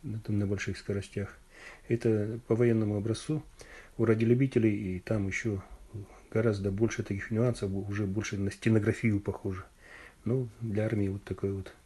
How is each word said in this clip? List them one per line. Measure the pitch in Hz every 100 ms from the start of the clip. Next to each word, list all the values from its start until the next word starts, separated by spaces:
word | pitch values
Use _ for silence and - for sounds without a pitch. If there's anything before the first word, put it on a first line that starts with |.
Ну, | - 110
там | - 104
на | 101
больших | 98 - 95
скоростях. | - 101 - - 98 - - - - - -
Это | 120 113 107 104 117 -
по |
военному | 113 120 113 107 104
образцу. | 107 113 - 151 - - - - - -
У |
радиолюбителей | 113 113 113 123 135 120 110 104 98 90
и |
там | - 110 98
еще | - 113 98 - - - 104 98 - -
гораздо | 110 113 101 98
больше | 98 113 -
таких | 104 98 -
нюансов, | 110 123 113 101
уже | 98 98 101 98
больше | 101 - 98
на | 98
стенографию | - 113 110 107 - 117 101
похоже. | - - 98 92 - - - - - -
Но | 107 131 120 -
для | 117 104
армии | 107 107 98
вот | 98
такой | - 92 98
вот | 98 95 -